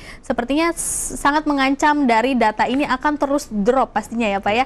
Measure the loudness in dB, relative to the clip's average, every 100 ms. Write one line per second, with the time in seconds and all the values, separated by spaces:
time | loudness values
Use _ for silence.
0 | -8 -12 -6 -4 -2 0 0 -2 -6 -6
1 | -6 -2 0 0 0 0 0 2 2 2
2 | 2 2 2 2 0 0 0 0 0 0
3 | 0 0 0 0 -2 -2 2 2 2 -2
4 | -4 -2 0 0 0 0